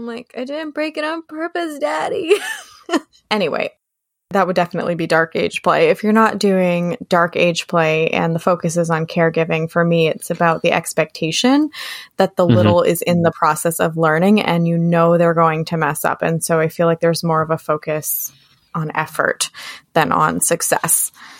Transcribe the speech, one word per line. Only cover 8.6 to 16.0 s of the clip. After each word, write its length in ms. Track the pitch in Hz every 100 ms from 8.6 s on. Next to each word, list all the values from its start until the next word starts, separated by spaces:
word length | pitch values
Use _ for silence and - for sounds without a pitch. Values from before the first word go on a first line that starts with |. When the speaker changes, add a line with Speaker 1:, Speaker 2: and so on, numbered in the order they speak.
| 170 170
Speaker 1:
is 120 | 165
on 160 | 160 160
caregiving, 640 | 180 165 160 165 160 165
for 140 | 175
me, 240 | 170 170 160
it's 220 | - -
about 320 | 170 170 165
the 100 | 175
expectation 1000 | 175 - - 156 - 165 160 247 277 302 - - - - -
that 220 | 185 -
the 80 | 180
Speaker 2:
Mm-hmm. 100 | -
Speaker 1:
little 260 | 175 175
is 180 | - 170
in 220 | - 175
the 100 | 165
process 480 | - 160 156 170 165
of 160 | 175 160
learning 420 | 160 156 190 214
and 260 | - 170 170
you 120 | 170
know 400 | 170 170 170 170
they're 160 | 170
going 320 | 165 165 156 160
to 100 | 165
mess 280 | 147 151